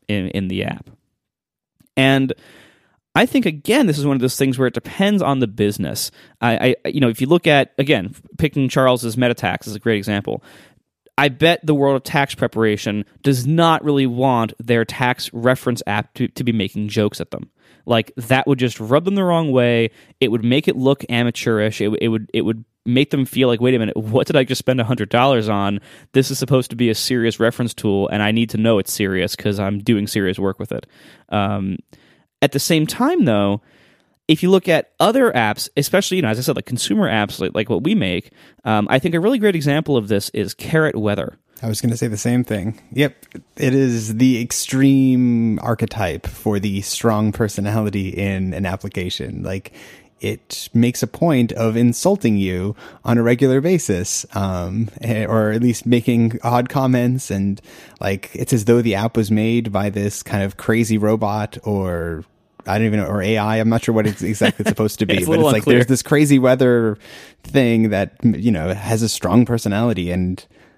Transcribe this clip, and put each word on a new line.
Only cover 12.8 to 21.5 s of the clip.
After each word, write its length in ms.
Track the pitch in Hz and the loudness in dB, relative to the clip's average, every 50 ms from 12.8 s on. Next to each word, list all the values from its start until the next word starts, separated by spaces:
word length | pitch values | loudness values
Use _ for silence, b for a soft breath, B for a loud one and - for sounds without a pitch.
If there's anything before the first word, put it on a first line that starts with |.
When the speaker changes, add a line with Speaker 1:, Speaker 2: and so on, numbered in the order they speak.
| - 113 101 107 101 b b b - | -2 -4 -4 -4 -6 b b b 0
Speaker 1:
does 240 | 139 139 123 120 | 0 0 0 0
not 360 | 135 160 165 170 165 160 - - | 0 2 2 4 4 2 2 0
really 220 | 151 143 139 135 | 0 0 2 0
want 480 | 127 120 123 131 135 127 117 113 110 - - | 0 0 0 0 0 2 0 0 -2 -4 -8
their 260 | 113 117 120 117 113 | -2 0 0 0 0
tax 480 | - - - 135 123 123 - - - - | -2 -2 -2 0 0 0 -2 -6 -10 -6
reference 480 | 117 117 127 131 131 - 131 120 113 - | -2 0 0 0 0 0 -4 -4 -4 -4
app 260 | - 101 104 104 _ - | -4 -4 -4 -4 _ -6
to, 140 | - 127 | -4 -4
to 160 | - - - 131 | -4 -4 -4 -4
be 80 | 120 | -2
making 380 | 113 110 95 95 - - 107 107 | 0 -2 -2 -4 -4 -6 -6 -4
jokes 300 | 104 113 104 104 - - | 0 0 0 0 -2 -6
at 120 | - - | -10 -10
them. 180 | - - - - _ b b b b b b | -10 -14 -14 -16 _ b b b b b b
Like, 260 | - 120 113 110 - - | 0 0 0 0 -2 -8
that 280 | - 117 113 131 131 - | -10 -2 0 0 0 2
would 140 | - 143 127 | 2 0 0
just 200 | 127 123 - - | 0 -2 -4 -4
rub 260 | 110 107 127 151 170 | -4 0 0 0 0
them 100 | 185 202 | 0 -2
the 80 | 196 190 | 0 0
wrong 280 | 180 170 165 165 151 | 2 0 0 0 2
way. 380 | 131 127 123 120 120 117 117 107 b b b b b b | 2 2 2 4 2 2 0 -2 b b b b b b
It 100 | 131 117 | 0 0
would 140 | 107 117 110 | 0 0 0
make 240 | 120 123 147 - | 2 2 2 0
it 80 | - - | 0 -2
look 280 | 131 127 135 139 - - - | 0 2 2 0 0 -2 -4
amateurish. 720 | 120 120 120 120 113 - - 120 | -2 0 0 -2 -2 -2 -2 0